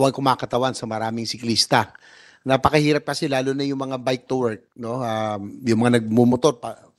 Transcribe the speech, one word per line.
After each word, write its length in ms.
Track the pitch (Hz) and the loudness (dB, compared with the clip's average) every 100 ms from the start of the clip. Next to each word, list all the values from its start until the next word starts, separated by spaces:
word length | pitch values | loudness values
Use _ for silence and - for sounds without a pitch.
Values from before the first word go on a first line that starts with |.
ang 80 | 135 | 4
kumakatawan 640 | 127 139 123 123 123 127 - | 2 0 0 -2 -2 -2 -4
sa 80 | |
maraming 400 | 117 110 110 113 | -8 -6 -6 -6
siklista. 720 | 110 113 117 110 - 127 104 - _ - - _ | -8 -6 -2 0 2 2 2 -6 _ -20 -20 _
Napakahirap 640 | 131 131 139 151 151 147 - | 0 2 4 4 2 0 -2
kasi, 240 | 143 156 | -6 -4
lalo 240 | 131 135 135 | -2 -2 -2
na 80 | |
yung 160 | 139 135 | -4 -4
mga 160 | 135 131 | -6 -6
bike 320 | 123 127 - | -4 -4 -2
to 80 | 131 | -2
work, 180 | 120 107 _ - | -2 -4 _ -12
no? 240 | 113 127 | -8 -6
Um, 640 | 117 110 110 107 101 - | -4 -4 -4 -6 -8 -6
yung 240 | 123 110 120 | 0 4 4
mga 160 | 120 | 4
nagmumotor 560 | 110 113 120 123 151 127 | 4 4 4 4 2 0
pa, 160 | 113 - - | -8 -12 -18